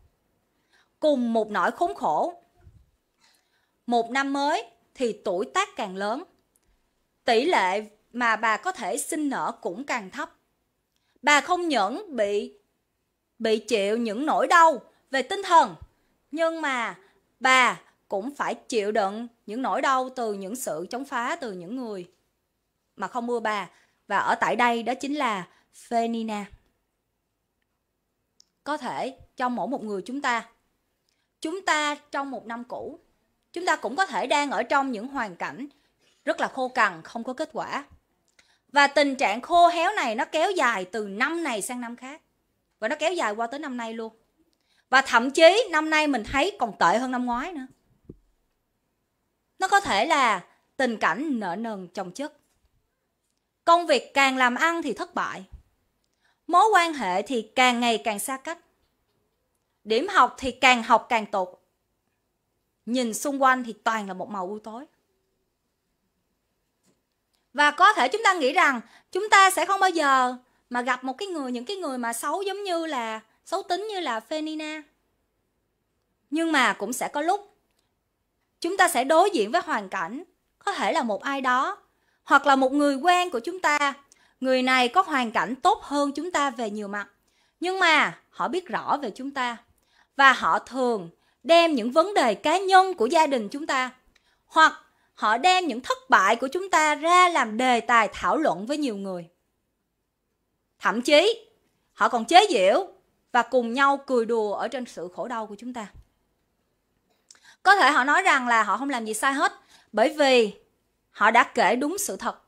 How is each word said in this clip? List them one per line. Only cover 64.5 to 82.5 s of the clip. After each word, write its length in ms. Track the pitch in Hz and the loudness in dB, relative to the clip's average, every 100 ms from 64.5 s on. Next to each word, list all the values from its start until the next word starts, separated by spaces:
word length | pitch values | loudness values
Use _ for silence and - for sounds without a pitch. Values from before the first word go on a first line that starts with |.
| 208 | -10
tối. 260 | 220 226 311 _ _ _ _ _ _ _ _ _ _ _ _ _ _ _ _ _ _ _ _ _ _ _ _ _ _ | -14 -16 -18 _ _ _ _ _ _ _ _ _ _ _ _ _ _ _ _ _ _ _ _ _ _ _ _ _ _
Và 180 | 254 294 | 2 2
có 220 | 294 381 | 6 4
thể 160 | 415 254 | 4 2
chúng 140 | 427 | 2
ta 100 | 440 | 2
nghĩ 180 | 370 262 | 2 2
rằng 280 | 349 311 247 - - _ | 4 2 2 -6 -20 _
chúng 180 | 370 415 | -6 4
ta 200 | 403 381 | 6 6
sẽ 160 | 370 349 | 4 -2
không 140 | 392 | 2
bao 100 | 381 | 0
giờ 460 | 330 285 262 254 254 _ _ - | 2 2 4 2 -2 _ _ -8
mà 120 | 247 | -6
gặp 220 | 247 254 | -2 -4
một 80 | 262 254 | -4 -8
cái 100 | 403 | -8
người, 240 | 330 262 | -8 -8
những 120 | 247 | -8
cái 120 | 247 403 | -8 -8
người 220 | 320 254 | -8 -6
mà 140 | 233 | -6
xấu 300 | 233 294 339 | -6 -4 -4
giống 220 | 392 392 | -4 -6
như 220 | 403 320 320 | -4 -4 -4
là, 340 | 269 226 220 - _ | -6 -6 -10 -14 _
xấu 180 | - 339 | -8 -6
tính 240 | 370 349 427 | -4 -4 -4
như 100 | 392 | -6
là 200 | 302 226 | -4 -6
Phenina. 640 | - 311 311 311 311 311 302 _ _ _ _ _ _ _ _ _ _ _ _ _ - | -6 -8 -6 -8 -10 -12 -16 _ _ _ _ _ _ _ _ _ _ _ _ _ -8
Nhưng 220 | 302 330 | -4 0
mà 200 | 302 233 | 2 2
cũng 200 | 185 208 | 0 -6
sẽ 160 | 247 208 | -6 -6
có 120 | 294 | -4
lúc 360 | 320 403 - _ _ _ _ _ _ _ _ _ _ - | -2 -2 -4 _ _ _ _ _ _ _ _ _ _ -8
chúng 160 | 339 381 | -4 0
ta 120 | 359 | 2
sẽ 160 | 247 | 2
đối 260 | 269 320 403 | 2 4 4
diện 200 | 339 202 | 2 -2
với 100 | 330 | -2
hoàn 240 | 339 254 190 | -2 -6 -6
cảnh, 360 | 196 170 254 370 _ _ _ | -8 -8 -10 -14 _ _ _
có 140 | - | -6
thể 200 | 349 294 | -2 0
là 100 | 330 | 0
một 200 | 240 196 | -2 -4
ai 180 | 277 277 | -4 -4
đó, 380 | 262 254 311 403 _ _ _ _ | 0 0 0 -6 _ _ _ _
hoặc 220 | - 285 | 2 4
là 100 | 285 | 6